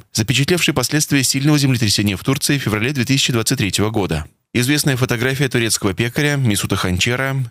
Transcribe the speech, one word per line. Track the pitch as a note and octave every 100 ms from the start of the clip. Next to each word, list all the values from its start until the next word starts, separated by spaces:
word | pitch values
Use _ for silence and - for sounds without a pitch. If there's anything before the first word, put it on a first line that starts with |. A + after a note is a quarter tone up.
| -
запечатлевшие | - G#2 B2+ C#3 F3 - C#3
последствия | A#2+ D3+ - C#3+
сильного | B2 C3+ C#3+ D3
землетрясения | C3+ A#2+ G#2+ - G#2 F#2
в | -
Турции | C3+ - C#3
в |
феврале | A#2+ G#2 A#2
две | C#3+ A#2
тысячи | C3+ -
двадцать | A#2+ A2 B2+
третьего | G2 F2+ G#2+
года. | A2+ F2 D#2 - _ _
Известная | A#2 B2 D3 D3 B2
фотография | B2+ A#2+ B2+ C3+ C#3
турецкого | A#2+ A2+ - G#2
пекаря | F2+ A#2 C3+ D3 C#3+
Месута | B2 G2+ G2+ G2
Ханчера, | F#2+ F2+ A#2 B2 C3+ C3+ A#2+